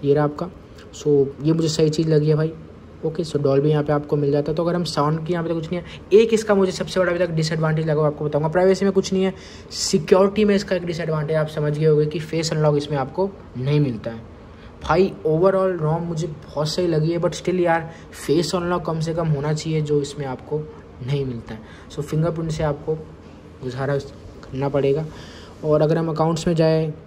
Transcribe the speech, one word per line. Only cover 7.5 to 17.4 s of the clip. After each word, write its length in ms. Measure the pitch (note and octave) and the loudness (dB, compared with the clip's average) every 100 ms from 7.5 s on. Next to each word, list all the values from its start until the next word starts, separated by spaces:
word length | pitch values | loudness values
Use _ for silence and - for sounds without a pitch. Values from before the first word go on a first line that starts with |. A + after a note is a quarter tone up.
| E3 D#3 D#3 D#3+ | 0 0 0 0
लगा, 200 | D3+ D3+ | 2 2
आपको 180 | D3 | 0
बताऊँगा। 240 | D3+ D3 D#3+ | -2 0 2
Privacy 360 | E3+ F#3 F#3 | 4 4 4
में 80 | G3 | 2
कुछ 180 | F#3+ F#3+ | 2 0
नहीं 120 | F#3+ | 0
है, 80 | F#3+ F#3 - - - | 0 -2 -16 -18 -14
Security 720 | - - G3 D#3 F#3 G3 G3+ | -6 0 0 4 6 6 4
में 100 | G#3 | 2
इसका 220 | G3 - F#3 | 2 0 -4
एक 100 | F3 | -2
disadvantage 500 | D#3+ D#3+ D#3 D3+ D#3 | -4 -2 -2 0 0
आप 120 | D3+ | 0
समझ 280 | - D3+ D3 | -2 -2 2
गए 80 | D#3 | 4
होंगे 200 | D3 D3+ | 4 2
कि 140 | E3+ | -2
face 320 | - D#3+ D#3 | -4 -4 -2
unlock 240 | D#3 D3+ D3 | 2 2 2
इसमें 200 | C#3+ D3 | 0 -4
आपको 320 | C3 - G3 - - B2 | -4 -2 -4 -4 -14 -6
नहीं 200 | C3 D3 | 0 2
मिलता 300 | C#3+ A2 A#2 | 2 -2 -8
है। 120 | A2+ A2+ - - - - - | -10 -14 -20 -20 -20 -20 -14
भाई 300 | - D#3+ F#3 D#3 D#3+ | 0 2 2 0 0
overall 540 | D#3 F#3 F#3+ F#3+ F3 | 4 4 4 0 0
ROM 220 | D3+ D#3+ | -2 -2
मुझे 240 | E3+ D#3+ D#3 | -4 -4 -6
बहुत 420 | - - - D3+ | -8 -10 -4 -4
सही 180 | - F3+ | 0 0
लगी 260 | D#3 D#3 | 2 2
है, 80 | E3+ | 0
but 140 | F3 | -2
still 260 | E3 | -2